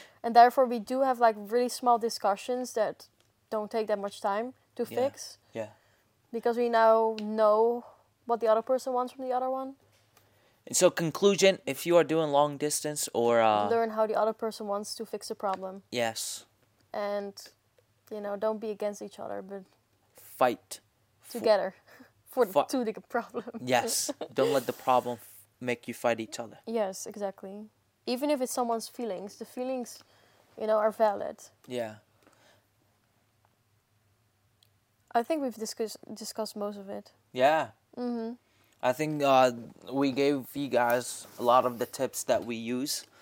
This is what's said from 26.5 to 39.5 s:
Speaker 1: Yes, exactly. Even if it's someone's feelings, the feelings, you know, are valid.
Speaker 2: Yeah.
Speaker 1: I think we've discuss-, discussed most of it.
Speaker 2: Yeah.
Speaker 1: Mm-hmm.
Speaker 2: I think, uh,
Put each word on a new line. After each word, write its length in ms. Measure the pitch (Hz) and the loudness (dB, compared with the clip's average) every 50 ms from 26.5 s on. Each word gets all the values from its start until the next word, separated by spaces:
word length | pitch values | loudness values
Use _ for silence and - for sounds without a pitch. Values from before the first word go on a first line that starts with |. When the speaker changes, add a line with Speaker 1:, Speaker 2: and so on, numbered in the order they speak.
| - - - | -14 -16 -10
Speaker 1:
Yes, 380 | 226 226 226 208 190 196 - - | -6 -4 -4 -4 -4 -6 -10 -12
exactly. 580 | - 214 214 202 196 190 - - 190 196 208 214 214 _ _ _ _ _ _ - | -12 -10 -8 -8 -8 -10 -10 -16 -16 -16 -16 -18 -20 _ _ _ _ _ _ -8
Even 240 | 226 247 247 285 294 | -6 -4 -2 0 0
if 100 | 302 254 | 0 0
it's 120 | 254 247 - | -2 -4 -2
someone's 340 | 262 247 233 233 226 214 | -4 -2 -2 -2 -4 -6
feelings, 500 | - - - 240 220 185 175 190 208 - | -10 -10 -8 -8 -6 -6 -8 -10 -14 -14
the 80 | - 226 | -16 -16
feelings, 540 | - - 254 254 262 262 254 233 - - - - _ _ _ _ _ _ _ _ _ - - | -14 -10 -8 -6 -6 -6 -6 -6 -10 -14 -20 -20 _ _ _ _ _ _ _ _ _ -12 -6
you 80 | 220 | -2
know, 100 | 214 220 | 0 0
are 140 | 214 214 220 | 2 2 0
valid. 460 | 208 - 220 214 202 202 - - - - - - _ _ _ | 2 2 2 2 2 -2 -8 -10 -10 -12 -18 -20 _ _ _
Speaker 2:
Yeah. 280 | - 123 120 117 110 107 107 _ _ _ _ _ _ _ _ _ _ _ _ _ _ _ _ _ _ _ _ _ _ _ _ _ _ _ _ _ _ _ _ _ _ _ _ _ _ _ _ _ _ _ _ _ _ _ _ _ _ _ _ _ _ _ _ _ _ _ _ _ _ - | -8 -6 -6 -6 -6 -10 -16 _ _ _ _ _ _ _ _ _ _ _ _ _ _ _ _ _ _ _ _ _ _ _ _ _ _ _ _ _ _ _ _ _ _ _ _ _ _ _ _ _ _ _ _ _ _ _ _ _ _ _ _ _ _ _ _ _ _ _ _ _ _ -2
Speaker 1:
I 100 | 233 233 | -2 0
think 180 | - 330 302 | 0 -2 -2
we've 140 | 277 254 214 | -2 -4 -4
discuss-, 420 | 208 220 214 - - 226 208 - - - - 220 | -6 -10 -10 -6 -6 -8 -8 -8 -14 -16 -16 -14
discussed 420 | - 220 - - - 214 208 - | -14 -12 -12 -8 -8 -8 -8 -8
most 220 | 214 208 208 208 | -8 -8 -8 -8
of 120 | 202 196 196 | -12 -14 -14
it. 220 | 202 208 - - _ _ _ _ - | -14 -14 -16 -18 _ _ _ _ 0
Speaker 2:
Yeah. 340 | 127 127 143 156 160 139 110 - _ _ _ - | 4 4 4 4 4 0 -4 -8 _ _ _ -10
Speaker 1:
Mm-hmm. 360 | 240 247 240 240 233 226 226 240 - _ _ _ _ _ _ _ - - | -8 -6 -6 -4 -6 -6 -8 -10 -12 _ _ _ _ _ _ _ -4 -2
Speaker 2:
I 100 | 127 127 | -2 0
think, 280 | - 151 151 151 147 | 0 -2 -2 -2 0
uh, 300 | 139 139 135 131 131 127 | 4 6 8 8 6 6